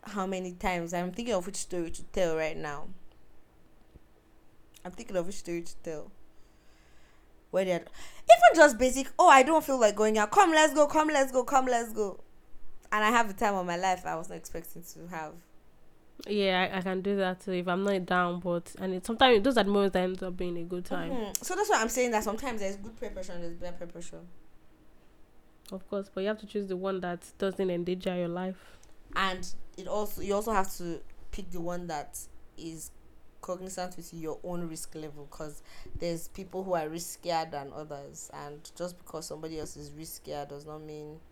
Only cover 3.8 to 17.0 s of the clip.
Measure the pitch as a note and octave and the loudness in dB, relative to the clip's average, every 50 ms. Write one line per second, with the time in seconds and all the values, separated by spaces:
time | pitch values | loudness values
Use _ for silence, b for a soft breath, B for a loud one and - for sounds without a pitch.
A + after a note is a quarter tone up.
3.8 | - - - - - - - - _ _ - - _ - - - - - - - | -20 -20 -20 -20 -20 -20 -20 -20 _ _ -20 -20 _ -20 -20 -20 -20 -20 -20 -16
4.8 | - F3+ F3+ - A3+ - G3+ F3+ E3+ F#3 F#3+ - - - E3+ E3+ E3+ - - - | -16 -14 -12 -12 -12 -4 -2 -2 -2 0 -2 -4 -4 -4 -6 -4 -4 -6 -8 -6
5.8 | - E3+ D#3+ D3+ - G3 - - - - - - - - - - b b b b | -8 -8 -8 -8 -10 -12 -14 -18 -20 -20 -20 -20 -20 -20 -20 -20 b b b b
6.8 | b b b b b b b b b b b - - - - F#3 F#3+ F#3 F3+ E3 | b b b b b b b b b b b -20 -18 -4 -2 0 2 2 0 -2
7.8 | - - - - - - - - - - E5+ F5 F5 E5+ B4 D#4+ D#4 D4 B3 G#3 | -2 -8 -12 -12 -12 -12 -12 -12 8 8 10 12 12 8 12 12 10 10 10 6
8.8 | B3+ B3+ B3 C4+ C4+ - - - F4+ F4 C#4+ C4+ C4 C#4+ E4 D#4 D4+ D4 C4+ B3+ | 2 2 2 0 -2 -4 4 8 10 12 12 12 10 8 6 2 4 2 2 4
9.8 | A#3 G#3 G3+ G3+ G#3+ G#3+ G#3+ A3 G#3 G#3 - G4+ G4+ E4+ D#4+ D#4 D#4 D#4 C4+ D4+ | 4 4 4 4 2 4 4 2 2 4 6 6 6 8 8 8 6 6 8 6
10.8 | D4 D4 - D#4 D#4 D#4 D#4 C#4 C4+ C4 B3+ C4 B3 - D4 C4+ C4 B3+ B3 A#3 | 4 6 6 2 2 4 4 4 4 4 2 0 0 4 4 4 4 4 2 0
11.8 | A#3 A3+ G#3+ G3 G#3+ G3 - - - - - - - - - - - - - - | 0 -2 -4 -4 -4 -4 -4 -8 -14 -16 -18 -20 -18 -14 -10 -6 -6 -6 -6 -6
12.8 | - - - G#3 G#3+ G#3+ B3 A#3 A#3 G#3+ F#3+ - A#3 G#3 G3+ F#3+ F3+ F3+ E3+ F3 | -6 -2 0 2 4 6 6 6 4 4 0 0 0 2 2 2 0 -2 -2 0
13.8 | F#3 F#3+ F#3 F3+ F3+ D#3+ E3 D#3+ E3+ F3 F3+ E3 E3 - - E3 E3 - - E3+ | 2 2 0 0 -2 -6 -6 -6 -6 -8 -10 -10 -12 -10 -10 -10 -10 -10 -14 -14
14.8 | E3+ - - E3 D#3+ F3 F3+ D#3+ D#3 D3+ D#3+ E3+ E3+ _ - - _ - - - | -14 -16 -16 -16 -14 -12 -10 -10 -10 -10 -12 -16 -20 _ -20 -20 _ -20 -20 -20
15.8 | - - - - _ - - - - - G#3 G#3 G3 F#3+ F#3 F3+ F#3 - - F#3+ | -20 -20 -20 -20 _ -20 -20 -16 -6 -2 0 2 2 2 4 2 2 0 0 -2
16.8 | F3 F#3+ F#3 F#3+ | -2 -2 -2 -2